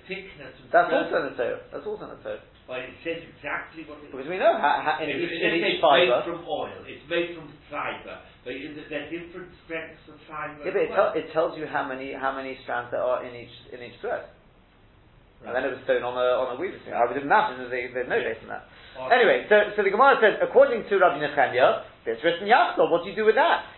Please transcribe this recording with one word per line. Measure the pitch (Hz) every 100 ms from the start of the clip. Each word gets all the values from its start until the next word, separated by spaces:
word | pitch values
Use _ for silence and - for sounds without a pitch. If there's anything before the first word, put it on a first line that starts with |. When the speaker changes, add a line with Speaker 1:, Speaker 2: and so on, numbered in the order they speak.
| -
Speaker 1:
thickness | 190 - 147 131 -
and | 123
Speaker 2:
That's | 165 165
Speaker 1:
stuff | 160 -
Speaker 2:
also | 175
in | 139
the | -
Torah. | 113 - -
That's | 143 208
also | 202
in | 139 110
the | 113
Torah. | 107 - - -
Speaker 1:
Well, | 127
it | 123 - 165
says | 165
exactly | - - 143 147 - 160 147
what | 147
it | 147
Speaker 2:
Because | 131 139
we | 185
know | 311 240
how, | 143 139
how | 135 -
in | 151
Speaker 1:
If | 135
Speaker 2:
each, | 170 165
Speaker 1:
it, |
Speaker 2:
in | 170
Speaker 1:
if | 165
Speaker 2:
each | 196 -
Speaker 1:
it's | 160
made | 135 127
Speaker 2:
fiber. | 123 170
Speaker 1:
from | 160 -
oil, | 139 - -
it's | - 127 143
made | 175 170 156
from | 147 - -
fiber, | 143 120 - 98 - - -
but | 123 139
you, | 151 151 151
there | 147 147
are |
different | 170 170 185 180 -
strengths | - 160 160 - -
of | - -
fiber | 151 - - 185
Speaker 2:
Yeah, |
Speaker 1:
as |
Speaker 2:
but | 190
it, | 156
Speaker 1:
well. | 190
Speaker 2:
tell, | 214
it | 160 -
tells | 160 170
you | 156 147
how | 143 139
many, | 131 135
how | 135 135
many | 135 131 127 -
strands | 123 117
there | 123 123
are | 123
in | 127 120
each, | - - -
in | 127 120
each | -
thread. | 226 - - - _ _ _ _ _ _ _ _ _ _ 120
And |
Speaker 1:
Right. | 120
Speaker 2:
then | 135
it | 127
was | -
sewn | 123
on | 120 127
a, | 127 123
on | 127 123
a |
weaver's | 185 -
thing. | - 110
I | 123
would | 135
imagine | 139 208 127 127
that | 123
they, | 123 123
there's | 123 127
no | 220
Speaker 1:
Yeah. | 117
Speaker 2:
base | 113
in | 107
that. | 107 - - - 127
Speaker 1:
Oh. | 127
Speaker 2:
Anyway, | 254 190 127 -
so, | 208 - -
so | 196
the |
Gemara | 202 277 240
says, | 214 214
according | 170 233 277 226 -
to | 196
Rabbi | 180 147
Nechemia, | 143 147 120 120 156 - - -
it's | 117 113
written | 170 170 202
Yachsov. | 262 359 - 156
What | 170 180
do |
you | 190
do | 214
with | 220
that? | 330 - -